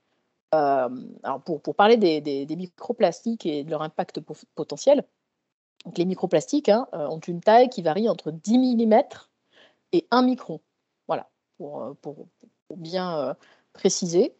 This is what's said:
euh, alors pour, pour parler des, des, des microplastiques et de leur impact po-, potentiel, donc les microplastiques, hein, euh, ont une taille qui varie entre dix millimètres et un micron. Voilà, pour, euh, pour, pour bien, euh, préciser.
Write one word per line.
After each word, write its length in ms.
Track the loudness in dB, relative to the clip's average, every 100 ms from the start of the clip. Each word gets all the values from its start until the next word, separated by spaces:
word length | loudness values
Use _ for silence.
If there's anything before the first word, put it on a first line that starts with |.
| _ _ _ _ _
euh, 360 | 0 2 0 -2 -6 -14 -12
alors 180 | -10 -8
pour, 200 | -6 -8
pour 140 | -4 2
parler 220 | 4 6
des, 240 | 4 2
des, 240 | -2 -4 -6
des 100 | -8
microplastiques 880 | -10 -12 -10 0 0 0 -6 -6 -6
et 180 | -6
de 60 | -6
leur 120 | -6
impact 400 | -6 -8 -8 -10
po-, 140 | -14 -16 _ -12
potentiel, 480 | -10 -4 0 0 0 _ _ _ _ _ _ _ -10
donc 120 | -4
les 80 | -4
microplastiques, 640 | -2 0 0 0 0 2
hein, 180 | 2 0
euh, 140 | -6 -6
ont 120 | -8
une 220 | -8 -2
taille 280 | 4 6 6
qui 120 | 2
varie 280 | -2 0 0
entre 220 | -2 -6
dix 260 | -6 0 2
millimètres 720 | 4 2 4 4 4 -6 -20 _ _ _ _ _ _
et 160 | -2 2
un 120 | 2
micron. 380 | 2 0 -6 -14 _ _ _ _ -6
Voilà, 220 | -6 -8 _ _ -18
pour, 260 | -14 -12
euh, 100 | -12 -12
pour, 260 | -16 -16 -20 _ _ _ -18
pour 100 | -16
bien, 420 | -8 -6 -4 -4
euh, 140 | -6 -8 _ _ _
préciser. 640 | -2 0 0 0 2 0 -2